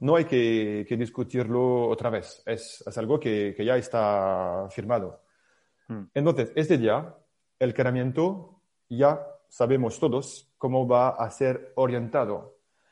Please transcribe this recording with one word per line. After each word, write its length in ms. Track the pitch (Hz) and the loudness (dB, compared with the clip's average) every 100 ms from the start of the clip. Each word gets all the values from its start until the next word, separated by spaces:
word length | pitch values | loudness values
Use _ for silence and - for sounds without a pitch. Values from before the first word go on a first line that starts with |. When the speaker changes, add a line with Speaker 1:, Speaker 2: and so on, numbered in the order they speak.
Speaker 1:
no 160 | 131 165 | 2 2
hay 80 | |
que, 600 | 160 131 117 113 107 104 101 | 4 2 2 2 0 -4 -4
que 80 | 117 | -4
discutirlo 920 | 117 - 120 127 113 120 127 123 117 | -4 -6 -6 -4 -2 0 2 2 0
otra 220 | 110 117 | 0 -2
vez. 320 | 110 - - - | -4 -6 -12 -8
Es, 360 | 113 - - - | -8 -8 -16 -12
es 120 | 104 | -6
algo 200 | 110 151 | -2 0
que, 340 | 127 107 101 98 | 0 -2 -2 -2
que 80 | |
ya 120 | 110 127 | 0 0
está 880 | - 117 107 104 95 95 92 90 98 | 0 0 2 2 2 0 -2 -4 -6
firmado. 500 | - 101 120 92 - _ _ _ _ _ _ - | -8 -2 -2 -4 -12 _ _ _ _ _ _ -14
Speaker 2:
Hmm. 160 | 110 95 | -12 -6
Speaker 1:
Entonces, 380 | 143 151 143 113 | 0 2 2 0
este 240 | - 156 156 | 0 2 4
día, 360 | 110 113 - - _ _ _ - | 4 0 -2 -14 _ _ _ -2
el 140 | 127 | -2
cargamiento, 880 | 120 123 127 127 131 175 196 170 - _ _ - | 2 0 0 -2 0 0 -2 -10 -20 _ _ -8
ya 360 | 117 143 147 - - _ | 4 4 4 -4 -16 _
sabemos 500 | - 120 131 117 - | 0 2 4 2 0
todos 540 | 156 123 143 - - _ | 0 0 -4 -12 -20 _
cómo 280 | 131 131 123 | -2 0 4
va 240 | 123 127 | 4 4
a 200 | - - | 0 -4
ser 420 | - 131 127 - - | -2 0 0 -4 0
orientado. 840 | 131 123 117 117 113 101 - - _ _ _ | 0 0 -2 -2 -2 -4 -8 -20 _ _ _